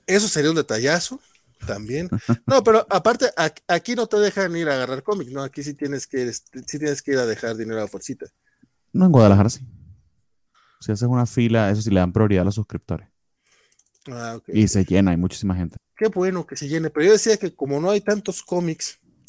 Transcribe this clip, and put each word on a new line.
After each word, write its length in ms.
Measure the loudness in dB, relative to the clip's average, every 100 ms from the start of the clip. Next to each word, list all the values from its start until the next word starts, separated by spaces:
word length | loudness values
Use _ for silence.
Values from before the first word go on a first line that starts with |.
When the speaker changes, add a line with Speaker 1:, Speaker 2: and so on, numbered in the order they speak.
| 0
Speaker 1:
Eso 220 | 2 2
sería 220 | 2 2
un 60 | 0
detallazo 640 | -2 0 0 0 -2 -8 _ _ _ _ -10
también. 420 | -10 -6 -8 -6
Speaker 2:
<laughs> 360 | -6 -2 -4 0
Speaker 1:
No, 160 | 2
pero 220 | 4 2 2
aparte, 360 | 0 2 0 -2 -2
ac-, 260 | -4 -4 -4
aquí 260 | -2 -2
no 120 | -6 -2
te 120 | 0
dejan 360 | 0 0 -4 -2
ir 120 | -2
a 60 |
agarrar 280 | -2 -4 -6
cómics, 280 | -6 -6 -6
¿no? 120 | -10
Aquí 200 | -10 -10
sí 120 | -12
tienes 320 | -8 -8 -8 -6
que, 200 | -6 -4
este, 320 | -6 _ -18 -12
sí 120 | -6
tienes 240 | -4 -4
que 100 | -2
ir 60 | -2
a 80 | -2
dejar 300 | -4 -6 -8
dinero 260 | -6 -6
a 60 | -8
fuercita. 380 | -8 -10 -12 -14 _ _ _ _ _ _
Speaker 2:
No, 120 | 2 6
en 60 |
Guadalajara 380 | 8 8 8 4
sí. 100 | 0 -16 -20 -20 -20 _ _ _ _ _ _ _ _
Si 120 | -6
haces 140 | -2 0
una 180 | 2 0
fila, 440 | 2 2 2 2
eso 120 | 0
sí 80 | 2
le 100 | 2
dan 120 | 2
prioridad 280 | 4 4 4
a 20 | 2
los 80 |
suscriptores. 540 | -2 -6 -8 -8 -10 -10 _ _ _ _ _ _ _ _ _ -18
Speaker 1:
Ah, 240 | -14 -12 -12
ok, 100 | -4
Speaker 2:
Y 160 | 2
Speaker 1:
ok. 40 | 2
Speaker 2:
se 140 | 2 2
llena, 240 | 2 2
hay 60 | 2
muchísima 360 | -2 -4 -6
gente. 220 | -4 -6 -10 _ -4
Speaker 1:
Qué 120 | -4
bueno 380 | -2 -4 -4 -8
que 100 | -10
se 100 | -6
llene, 200 | -4 -4
pero 180 | 2 4
yo 60 |
decía 240 | 6 4 0
que 180 | -2
como 240 | -6 -4 -2
no 100 | 0
hay 100 | 0
tantos 420 | 0 -4 -4 -8
cómics 560 | -4 -4 -4 -4 -8 -10 _ _